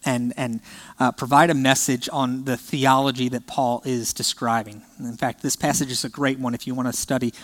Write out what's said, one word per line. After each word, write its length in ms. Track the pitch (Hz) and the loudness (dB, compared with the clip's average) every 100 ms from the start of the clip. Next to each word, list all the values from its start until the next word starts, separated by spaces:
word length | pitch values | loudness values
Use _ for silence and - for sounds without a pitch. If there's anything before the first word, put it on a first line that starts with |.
| 143 | -2
and, 280 | 123 123 - | 0 -2 -2
and, 240 | 123 113 - - - - | -4 -6 -10 -20 -20 0
uh, 140 | 127 | 0
provide 380 | - 127 143 170 | 0 4 6 6
a 40 | |
message 540 | 143 131 135 - 123 - | 6 4 4 2 0 -2
on 320 | 151 127 131 135 | -2 -2 -2 -2
the 100 | 120 | -4
theology 720 | - 147 135 135 139 127 123 | -4 2 4 4 4 0 -2
that 180 | 123 - | -4 -4
Paul 340 | - 123 120 | 0 0 0
is 300 | 135 123 110 | -2 -2 -4
describing. 720 | - - - 117 113 104 107 - - | -4 -4 -2 0 0 -2 -12 -20 -12
In 180 | 120 117 | -10 -4
fact, 240 | 127 - | -4 -2
this 160 | 139 - | -4 0
passage 340 | 151 135 135 | 0 0 -2
is 140 | 123 123 | -4 -6
a 40 | |
great 300 | 147 139 131 | 0 0 0
one 140 | 127 | -2
if 140 | 120 131 | -4 -4
you 60 | |
want 140 | 127 123 | -2 -2
to 100 | - | -4
study 360 | - 131 120 - | -2 0 0 -4